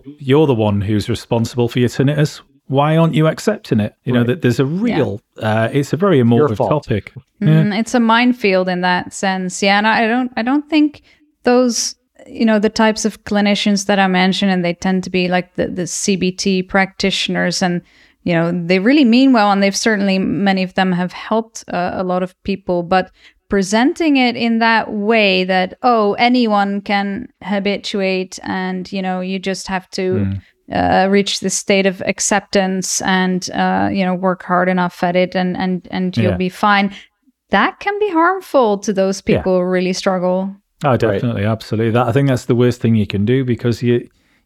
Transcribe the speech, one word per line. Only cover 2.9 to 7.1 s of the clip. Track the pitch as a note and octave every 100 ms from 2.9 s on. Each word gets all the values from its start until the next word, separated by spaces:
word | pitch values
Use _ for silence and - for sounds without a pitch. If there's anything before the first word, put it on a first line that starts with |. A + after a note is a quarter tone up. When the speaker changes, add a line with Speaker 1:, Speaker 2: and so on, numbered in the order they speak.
| D#3+
Speaker 1:
aren't | E3
you | D3+ D#3
accepting | - G#3+ G#3 - A2
it? | G#2 -
You | B2+
know, | A#2+
Speaker 2:
Right. | A#2+
Speaker 1:
that | -
there's | B2 A#2
a |
Speaker 3:
Yeah. | C3+ F3+ A#3 F3
Speaker 1:
real, | A2 G2+ _ -
uh, | A2 A2 A2+
it's | C#3+ C3+
a | D3
very | G3 C#3
Speaker 2:
Your |
Speaker 1:
emotive | A#2 A#2+ C#3+ G#2
Speaker 2:
fault. | G#2+ D3+
Speaker 1:
topic. | - G#2 -